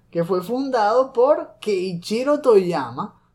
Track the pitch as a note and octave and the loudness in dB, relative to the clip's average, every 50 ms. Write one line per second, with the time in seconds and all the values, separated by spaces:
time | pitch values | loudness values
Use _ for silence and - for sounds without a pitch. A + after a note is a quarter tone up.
0 | _ _ - E3 E3+ E3+ F#3+ F#3 F3+ G#3+ A#3+ C4 C#4 C4+ B3+ A3+ G#3 G#3 A#3 B3+ | _ _ -4 -4 -2 -2 -2 -4 -2 -4 -6 -4 -4 -2 0 0 2 2 2 2
1 | C4 C4 - A#3 B3 C#4+ D#4 E4+ D#4 - - - - G#3+ G3 F#3 F#3 F#3+ F3 E3+ | 0 0 2 2 4 4 2 0 -2 -12 -14 -10 -4 -4 -2 -2 -2 -4 -6 -8
2 | - - G#3+ A#3 C4+ C#4+ D4 C#4+ D4 B3+ A3 G3 F#3 E3+ E3+ D3 C3+ - A#2+ D#3 | -6 -4 -4 -2 0 0 0 2 4 4 4 4 4 2 -2 -4 -4 -6 -8 -10
3 | G3 G#3+ _ _ _ _ | -10 -10 _ _ _ _